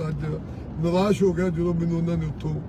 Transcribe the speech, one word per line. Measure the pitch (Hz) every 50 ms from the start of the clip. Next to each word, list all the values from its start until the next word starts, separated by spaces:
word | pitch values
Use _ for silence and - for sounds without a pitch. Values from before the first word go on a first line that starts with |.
| 160 156
ਅੱਜ | 151 143 151 156 151 - - - - - - - - 151
ਨਿਰਾਸ਼ | 160 170 170 180 196 214 202 - 190
ਹੋ | 190 170
ਗਿਆ | 165 185 185
ਜਦੋਂ | 165 160 170 175 175
ਮੈਨੂੰ | 170 170 170 170 165
ਉਹਨਾਂ | 165 170 170 165
ਨੇ | 160
ਉੱਥੋਂ | 156 - - - 156 151 151 -